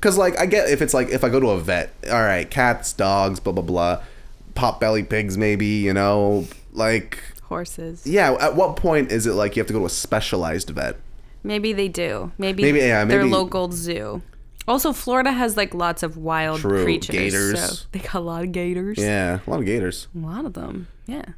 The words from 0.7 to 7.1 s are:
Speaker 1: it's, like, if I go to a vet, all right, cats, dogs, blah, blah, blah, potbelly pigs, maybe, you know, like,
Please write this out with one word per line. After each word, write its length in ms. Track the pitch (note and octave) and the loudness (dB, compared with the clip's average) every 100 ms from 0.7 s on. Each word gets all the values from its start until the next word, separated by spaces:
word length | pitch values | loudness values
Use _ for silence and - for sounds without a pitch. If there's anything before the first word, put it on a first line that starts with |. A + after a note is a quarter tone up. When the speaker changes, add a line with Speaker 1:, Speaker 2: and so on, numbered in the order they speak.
| C#3+ | 4
Speaker 1:
it's, 120 | D3+ | 4
like, 160 | C3+ B2 | 2 2
if 140 | C3 | 2
I 60 | C3 | 2
go 100 | B2+ | 4
to 100 | B2+ | 4
a 100 | F#2+ | 2
vet, 300 | E2 F2+ - - - | 2 0 -2 -8 -2
all 120 | A#2+ | 0
right, 280 | A2 F#2 D#2+ | 2 0 -2
cats, 440 | - B2 A#2+ - | 2 2 2 -4
dogs, 460 | - G2 G2 G2 F#2+ | 0 2 4 2 0
blah, 120 | - | -2
blah, 100 | F#2 | -2
blah, 380 | E2+ F2+ F2 F2 - - - - - - | -2 0 0 0 -6 -16 -18 -18 -12 -2
potbelly 520 | A#2+ - A2+ A2 G2 | 0 2 2 2 0
pigs, 300 | G#2+ G#2 F#2+ | -2 -2 0
maybe, 280 | G#2+ G#2 G#2 | 2 2 2
you 280 | G#2+ G2+ | 2 2
know, 540 | F#2+ G2+ G#2 G2+ G#2 - - - | 2 4 4 4 2 -2 -12 -16
like, 480 | - A2 A2+ - | -2 0 0 -2